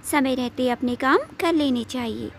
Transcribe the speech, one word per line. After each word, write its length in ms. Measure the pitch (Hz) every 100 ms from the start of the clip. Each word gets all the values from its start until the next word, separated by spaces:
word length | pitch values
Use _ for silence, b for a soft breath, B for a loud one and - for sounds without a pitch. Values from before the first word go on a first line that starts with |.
समय 320 | - 302 269 254
रहते 340 | 247 - 254
अपने 260 | 240 247 240
काम 200 | 262 349 605 -
कर 140 | 349
लेने 300 | 330 285 247 226
चाहिए। 440 | 254 233 220 220